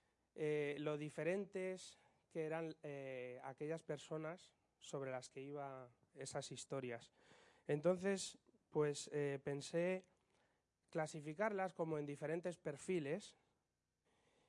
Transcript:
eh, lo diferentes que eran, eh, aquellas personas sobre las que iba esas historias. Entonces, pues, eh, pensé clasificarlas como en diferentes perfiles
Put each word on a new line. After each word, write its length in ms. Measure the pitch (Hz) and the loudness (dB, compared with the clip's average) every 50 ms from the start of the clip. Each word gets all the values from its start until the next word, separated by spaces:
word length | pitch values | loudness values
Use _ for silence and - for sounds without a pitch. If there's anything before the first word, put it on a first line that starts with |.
| _ _ _ _ _ _ _ | _ _ _ _ _ _ _
eh, 420 | - 156 151 151 147 147 143 143 - | 0 2 2 4 4 2 2 0 0
lo 160 | 147 151 151 | 0 0 0
diferentes 1000 | 147 151 147 - - 156 165 185 202 196 175 - 190 185 185 185 180 - - - - - - _ _ _ _ - | 0 -2 -2 -2 0 2 4 4 2 0 -2 -2 -2 -2 -2 -2 -4 -6 -12 -16 -18 -20 -20 _ _ _ _ -4
que 120 | 170 156 | -2 0
eran, 280 | 156 160 165 165 160 156 - - | 0 0 0 0 -2 -4 -6 -8
eh, 580 | 147 143 139 135 135 131 127 123 123 123 127 135 | -6 -6 -6 -6 -6 -4 -4 -6 -6 -8 -8 -8
aquellas 380 | 135 135 - 151 151 160 160 - | -10 -6 -4 -2 -2 -2 -4 -2
personas 680 | - 151 139 - - 160 156 160 156 175 185 - - _ _ _ _ _ _ | -4 -4 -4 -4 -4 -4 -4 -2 -4 -6 -8 -12 -20 _ _ _ _ _ _
sobre 300 | - - - 143 139 131 | -10 -6 -4 -2 -2 -2
las 180 | 131 127 127 - | -2 -4 -4 -6
que 120 | - 135 135 | -8 -8 -8
iba 460 | 143 143 147 139 139 135 131 127 120 - _ _ _ _ | -6 -4 -4 -4 -4 -6 -8 -10 -14 -16 _ _ _ _
esas 360 | 139 135 - - 147 135 - 135 | -8 -8 -4 -2 -4 -4 -4 -6
historias. 600 | 120 - - 139 135 127 123 117 117 - - - _ - - - - - - - - _ | -10 -6 -4 -2 -2 -2 -2 -4 -4 -6 -12 -20 _ -20 -20 -20 -20 -20 -20 -20 -10 _
Entonces, 720 | - 147 147 147 175 185 175 185 196 196 190 - - - - _ - _ _ _ _ | 2 2 6 8 6 6 6 4 2 2 2 0 -4 -8 -12 _ -20 _ _ _ _
pues, 400 | - 151 151 147 143 - - - 151 | 2 4 4 4 2 0 -4 -2 0
eh, 280 | 147 143 143 139 135 - | 2 2 2 2 0 0
pensé 640 | 147 139 143 139 - - 165 175 180 185 185 - - _ _ _ _ _ _ _ _ _ _ _ _ _ _ _ _ | 0 -2 -2 -2 0 2 4 4 4 2 0 -2 -8 _ _ _ _ _ _ _ _ _ _ _ _ _ _ _ _
clasificarlas 840 | - 170 156 147 - 160 143 156 151 160 214 220 208 190 190 185 - | 0 0 0 0 0 -4 -6 -6 0 2 2 2 4 2 0 0 0
como 240 | - 170 160 156 151 | 0 0 2 2 0
en 80 | 147 | 0
diferentes 500 | 143 143 - 156 147 160 180 170 180 170 - | -2 -2 -2 0 0 0 0 0 -2 -4 -4
perfiles 800 | _ 156 139 - - - 185 170 143 139 160 208 - - - - _ _ _ _ _ _ _ _ _ _ _ _ _ _ _ _ _ _ _ _ _ | _ -6 -6 -4 -2 0 2 2 2 2 0 -2 -4 -8 -16 -20 _ _ _ _ _ _ _ _ _ _ _ _ _ _ _ _ _ _ _ _ _